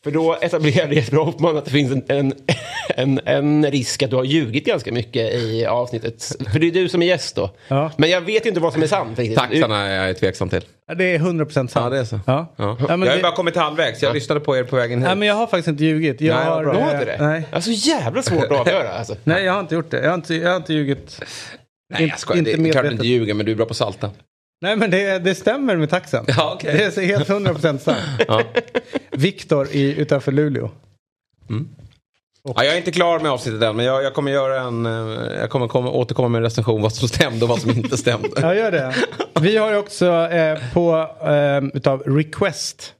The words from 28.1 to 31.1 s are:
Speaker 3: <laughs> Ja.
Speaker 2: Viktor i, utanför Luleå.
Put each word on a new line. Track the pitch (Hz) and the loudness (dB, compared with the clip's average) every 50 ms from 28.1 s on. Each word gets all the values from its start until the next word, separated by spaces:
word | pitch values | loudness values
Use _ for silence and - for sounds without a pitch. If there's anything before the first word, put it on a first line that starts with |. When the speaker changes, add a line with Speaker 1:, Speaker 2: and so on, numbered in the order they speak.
Speaker 3:
<laughs> | 135 113 - - | -2 -2 0 2
Ja. | 110 110 117 - - - - - - - - - - - - - | 2 0 0 0 -2 -4 -4 -2 -6 -6 -6 -4 -10 -10 -8 -8
Speaker 2:
Viktor | - - 139 196 196 - - - 160 143 139 139 | -2 0 0 0 0 -2 -2 0 0 0 0 0
i, | - 143 139 139 139 - | 0 0 2 2 2 0
utanför | 151 147 151 139 - 143 | 0 2 0 0 2 0
Luleå. | 135 143 151 151 135 117 117 113 - - _ _ _ _ _ _ | 2 2 2 2 0 -4 -6 -6 -10 -14 _ _ _ _ _ _